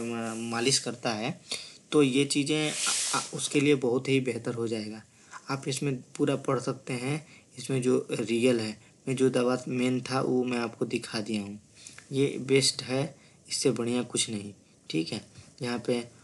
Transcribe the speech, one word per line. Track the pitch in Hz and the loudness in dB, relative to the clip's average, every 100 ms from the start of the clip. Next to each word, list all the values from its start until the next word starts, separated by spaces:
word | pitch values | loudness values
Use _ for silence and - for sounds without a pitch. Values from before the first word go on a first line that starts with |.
मा-, | 117 117 113 113 117 | -4 -4 -4 -4 -4
मालिश | 117 123 135 | 0 2 2
करता | 123 113 127 | 0 -4 -4
है, | 107 120 180 - - - - _ | -2 -4 -6 -10 -10 -10 -20 _
तो | 151 | 4
ये | 139 127 139 | 6 4 2
चीज़ें, | 147 143 156 151 | 0 0 0 0
आ, | 151 - - - - | -2 -2 0 0 -2
आ, | - | -4
उसके | 151 - 147 | -6 0 2
लिए | 143 139 | 4 4
बहुत | 127 127 135 | 4 0 2
ही | 135 | 2
बेहतर | 127 117 120 | 2 -4 -4
हो | 117 113 | -4 -2
जाएगा। | 113 107 107 - - - - - | -4 -6 -12 -18 -20 -20 -18 -8
आप | 135 151 | -6 -4
इसमें | 131 143 127 - - | -2 -2 -2 -8 -2
पूरा | 143 135 | 0 0
पढ़ | 135 127 | 0 0
सकते | 135 117 - | -2 -6 -6
हैं, | 123 127 151 - - _ - | -4 -2 -4 -6 -20 _ -14
इसमें | 131 135 | -2 0
जो | 123 127 - | 4 2 2
real | 127 110 117 127 120 | -4 0 4 4 4
है, | 107 107 - _ - | 0 -6 -16 _ -4
में | 127 | 2
जो | 131 | 4
दवा | 123 123 127 - | 4 2 0 -2
main | 127 127 127 | 0 2 0
था | 127 131 | 0 0
वो | - 127 | 2 2
मैं | 123 120 | 2 0
आपको | 117 - 117 | -2 -2 -2
दिखा | 123 - 113 | -2 -2 -6
दिया | 107 107 | -2 -4
हूँ। | 101 104 - - - - - | -4 -10 -16 -20 -20 -20 -4
ये | 135 139 143 | 0 2 0
best | 131 135 135 - | 4 4 4 -2
है, | - 131 151 - - - - | -2 -2 -2 -6 -20 -20 -8
इससे | - 139 | 0 2
बढ़िया | 113 117 123 | 2 0 0
कुछ | 113 120 - | 0 -2 -2
नहीं, | 107 101 - _ _ - | -4 -8 -14 _ _ -4
ठीक | 160 165 | -4 -2
है। | 110 - - - - | -6 -10 -20 -20 -8
यहाँ | 123 120 | -6 -4
पे | 117 120 117 - | -2 -2 -4 -16